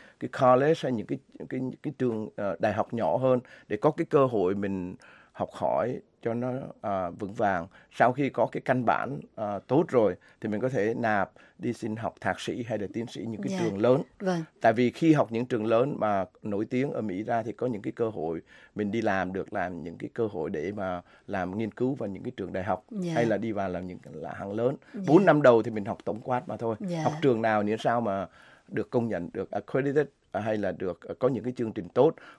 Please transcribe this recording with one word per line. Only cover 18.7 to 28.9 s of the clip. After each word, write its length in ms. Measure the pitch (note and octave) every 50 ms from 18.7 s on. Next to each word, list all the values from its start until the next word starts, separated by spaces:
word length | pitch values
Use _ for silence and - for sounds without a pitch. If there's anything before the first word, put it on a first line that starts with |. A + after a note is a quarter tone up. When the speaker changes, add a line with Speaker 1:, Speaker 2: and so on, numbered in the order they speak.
| _
Speaker 1:
mình 160 | - G#2 G2+
đi 100 | G2+ A#2
làm 320 | A2 G#2+ G2 F#2+ F#2 F#2 F#2
được, 200 | F#2+ E2 - -
làm 300 | G2+ F2 F2+ F2+ E2+ D2+
những 140 | E2+ E2+ -
cái 120 | - - -
cơ 140 | - A2+ G#2
hội 220 | G#2+ F2 D2+ F2+
để 220 | G2 D2+ D2+ F#2+
mà 300 | G#2 G#2+ F#2+ F#2 F2+ F2 - _ - _ _ -
làm 300 | G2+ F#2+ F2+ F#2 F#2 G#2
nghiên 140 | A2+ G#2+
cứu 240 | - - B2 B2+ C#3+
vào 140 | B2 A#2 G2+
những 140 | G2 - -
cái 80 | B2 - -
trường 160 | G2 F2 F#2
đại 100 | F#2+ F#2
học 220 | G#2+ F#2 - - _
Speaker 2:
Dạ. 220 | A#3 G3+ F3+ E3+ D#3+
Speaker 1:
hay 120 | A#2 A#2
là 120 | A2+ G#2+ G2+
đi 140 | G#2+ A2+
vào 180 | G#2 G2+ G2 F#2
làm 180 | F2+ F2 F#2 F2+
những 100 | F2 - - - -
là 200 | D2+ D#2+ D#2 E2+
hãng 200 | - G#2+ G2+ G2+
lớn. 220 | A2 A#2 C3 C#3 - - - -
Speaker 2:
Dạ. 80 | G#3+ F#3+ C3
Speaker 1:
Bốn 180 | D3 F#3 G3+
năm 160 | F3 D3+ D3
đầu 220 | C#3+ B2+ A#2 A2+ G#2+
thì 80 | A#2
mình 140 | A2 G#2+ G2
học 120 | A2+ G2 - -
tổng 160 | G2 G#2 A2 B2+
quát 260 | C3 B2 B2 - -
mà 80 | A2+ G#2+
thôi. 180 | A#2+ A2+ A2 -
Speaker 2:
Dạ. 240 | G#3 F3+ F3 E3 D#3
Speaker 1:
Học 100 | D#3 D3+ D#3
trường 200 | E3 C3+ A#2+ A2
nào 220 | A2+ A2 A2 G#2+ G#2
thì 120 | G#2 A2 G#2+
sao 220 | - C3+ A#2 A#2+
mà 260 | A#2 G#2+ G2 G2 F2+ - - - - - - - _ -
được 220 | - - G2+
công 180 | -